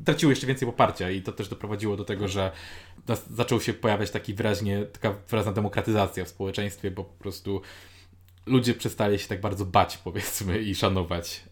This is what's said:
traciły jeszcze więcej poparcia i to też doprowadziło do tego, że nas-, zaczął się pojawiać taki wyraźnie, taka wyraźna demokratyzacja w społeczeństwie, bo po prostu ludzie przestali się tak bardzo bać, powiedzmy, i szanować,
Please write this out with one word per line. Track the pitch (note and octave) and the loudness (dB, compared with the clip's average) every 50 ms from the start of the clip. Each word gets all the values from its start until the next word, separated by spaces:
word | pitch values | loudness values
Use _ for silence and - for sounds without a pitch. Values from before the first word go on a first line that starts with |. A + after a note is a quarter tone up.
| - | 2
traciły | D#3+ D3+ - E3+ D3 | 2 4 6 6 4
jeszcze | C3+ - C#3+ B2+ | 4 4 2 0
więcej | C3+ C3 C3 | -2 0 -2
poparcia | A#2+ - - A#2+ G#2+ - - F#2 F2+ | 0 4 4 4 4 4 0 -2 -2
i | F#2+ G2 | -2 -2
to | F#2+ A#2 | -4 -6
też | - - G#2 F#2+ | -6 -6 -8 -8
doprowadziło | - - - G#2 G#2+ G2+ G#2+ G#2+ G2+ G2+ | -8 -8 -6 -6 -4 -2 -2 -2 -2 -2
do | G2 | -4
tego, | - G#2 F#2+ G#2 F#2 | -4 -4 -2 -2 -2
że | F#2 G2 F#2+ F#2+ - - - - - - - - - - - - | 0 0 0 0 -2 -6 -12 -16 -16 -16 -18 -18 -20 -12 -6 -4
nas-, | A2+ - - - | -4 -4 -4 -6
zaczął | A2+ A2 B2 - B2+ - | -4 -2 0 2 2 2
się | - B2 G#2+ | 2 0 -2
pojawiać | - - A2 G#2 G2+ G#2+ - | 0 2 2 2 2 0 -2
taki | - G#2 - - G2+ | -4 -4 -6 -4 -2
wyraźnie, | G2+ A2 G#2+ G2+ F#2+ G#2+ G2+ G2 G2+ G#2 | 0 2 2 2 2 0 0 0 0 -2
taka | - - - - A2 G2 - - - | -4 -4 -2 -2 -2 -2 -4 -4 -2
wyraźna | A2+ G#2+ G2+ G#2+ | 0 0 0 0
demokratyzacja | F#2+ G#2+ G#2 G2+ - G#2+ - A2 G#2+ G#2 G2 F#2+ - F#2 F2 | 0 0 0 0 0 0 0 2 4 4 4 2 0 -4 -8
w | - | -6
społeczeństwie, | - - G2 F#2+ F#2+ - G2+ G2+ - - - G2 | -6 -6 -6 -4 -2 -2 -4 -4 -6 -6 -6 -6
bo | F2+ G2+ F2+ | -6 -6 -10
po | - - | -12 -14
prostu | - - G2+ F2+ - - G2 G2 F#2+ - - - - - - - - - - - - - - - - - | -12 -12 -10 -10 -8 -6 -4 -4 -4 -6 -10 -16 -20 -20 -20 -20 -20 -20 -20 -20 -20 -20 -20 -20 -14 -2
ludzie | - C3 B2+ A2+ A#2+ A2+ | 2 4 4 6 4 2
przestali | - - A2+ - - G#2+ G#2 G#2 G2 | 2 -2 -4 0 2 2 2 2 2
się | - - | 0 -4
tak | G#2+ F#2 | -4 -2
bardzo | G2+ G2+ F#2+ F#2+ G2 | -2 -2 -2 -2 -2
bać, | F#2 F2+ G2+ F#2 - - - | 2 4 4 4 4 0 -6
powiedzmy, | - F2+ E2+ G2+ - - - - G#2 F#2+ F2+ A2 | -10 -8 -6 -6 -4 -4 -4 -4 -2 0 0 0
i | A2 G2+ F#2 | 0 -2 0
szanować, | - A2+ G2 F#2+ F#2+ F2 E2+ F2+ E2+ E2+ - - - - - | 2 2 2 2 2 0 -2 -2 -4 -6 -6 -10 -12 -14 -16